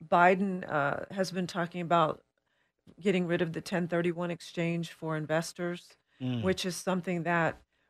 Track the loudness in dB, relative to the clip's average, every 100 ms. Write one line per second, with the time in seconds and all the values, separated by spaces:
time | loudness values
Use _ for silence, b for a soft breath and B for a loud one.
0 | 2 6 8 6 2 -2 -2 0 0 -2
1 | -4 -4 -2 -2 -4 -2 -4 -4 2 4
2 | 4 0 _ _ _ _ _ _ _ -6
3 | 0 2 2 0 0 -4 -4 -2 0 0
4 | 0 -2 -4 -6 -8 -4 -2 -2 -4 -6
5 | -4 -4 0 -2 -2 -6 -6 -6 -12 -20
6 | _ -8 -4 0 0 0 -2 -6 -2 -2
7 | -2 -2 0 2 2 -2 _ _ _